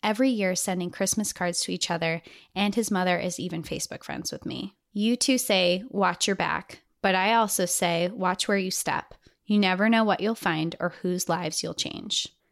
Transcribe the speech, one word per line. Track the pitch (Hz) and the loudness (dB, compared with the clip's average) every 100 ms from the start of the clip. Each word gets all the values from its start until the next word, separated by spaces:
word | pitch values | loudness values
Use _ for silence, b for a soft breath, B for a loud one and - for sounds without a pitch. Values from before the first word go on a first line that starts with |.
every | 214 214 269 | -2 2 2
year | 226 190 180 | 2 0 0
sending | - 180 175 | -2 -2 -4
Christmas | - 190 - - | -2 -2 0 -2
cards | - 180 175 | -2 -2 -2
to | - | -4
each | 180 - | -2 -2
other, | 170 170 165 B B B 185 | 0 -2 -2 B B B -2
and | 202 196 | 0 0
his | - | 0
mother | 190 185 175 | 0 2 0
is | 180 - | -2 -4
even | 185 165 | -6 -6
Facebook | 160 156 - - | -6 -6 -6 -10
friends | - - - | -10 -8 -8
with | - - | -8 -8
me. | - 196 - _ | -8 -10 -14 _
You | 202 214 240 | -2 0 2
two | - 254 | 2 2
say, | - 190 180 180 240 | 4 4 4 2 -2
"Watch | 202 180 175 - | 0 0 2 0
your | 190 | 0
back," | 160 160 - - _ _ | 0 -2 -6 -16 _ _
but | 196 185 | 0 2
I | 196 | 4
also | 233 214 - 180 | 4 4 0 0
say, | - 175 170 175 | 2 2 2 0
"Watch | 190 185 190 - | 0 -2 0 2
where | 196 | 0
you | 185 | 0
step. | - - - - - b b - | -2 -2 -2 -4 -18 b b 0
You | 208 | 2
never | 190 185 220 | 4 4 4
know | 226 | 4
what | 214 185 | 4 2
you'll | 202 226 | 0 0
find | 185 160 160 - | -2 0 -2 -2
or | 175 - | -4 -2
whose | 180 180 - | -4 -2 0
lives | 170 160 - | -2 -2 -4
you'll | 170 | -6
change." | 170 - - - - - - _ | -6 -6 -8 -4 -4 -4 -10 _